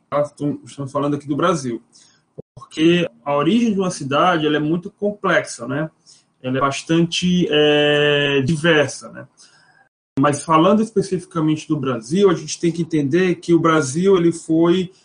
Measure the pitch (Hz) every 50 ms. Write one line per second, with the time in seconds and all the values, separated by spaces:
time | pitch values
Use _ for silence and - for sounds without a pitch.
0 | _ _ 143 147 147 - - - 143 147 - - - - - 143 139 135 - 139
1 | 143 147 143 143 - 143 147 135 165 190 180 151 131 123 113 113 - _ _ -
2 | _ _ _ _ _ _ _ - - _ _ - - - - 156 156 170 175 175
3 | 165 - - _ _ 143 143 143 147 170 214 240 240 226 196 196 190 180 175 -
4 | 147 127 143 151 175 180 175 160 151 147 151 147 151 151 165 180 175 196 - _
5 | 202 208 208 - - 185 165 147 - - - - 117 123 135 147 160 160 - _
6 | _ - - _ _ _ _ _ - 127 131 135 135 143 143 - - - 165 170
7 | 170 170 - - 180 180 180 180 160 - 151 151 151 147 147 147 147 147 147 147
8 | 147 147 147 143 143 143 139 139 131 127 165 147 156 170 160 151 127 113 - -
9 | - - - 127 131 - _ _ - _ _ _ _ _ _ _ _ _ _ _
10 | _ _ _ 135 143 147 - - - 165 160 160 170 196 208 214 220 214 - 196
11 | - - 185 170 - - - 170 156 156 151 151 - - 151 147 131 135 123 113
12 | 107 117 160 196 202 190 165 - 156 151 - - 175 170 160 170 170 - 160 151
13 | 139 135 156 180 185 180 165 - - 170 170 160 147 165 160 156 143 127 135 170
14 | 185 196 196 180 170 170 165 - - - 160 160 170 170 175 190 175 180 - _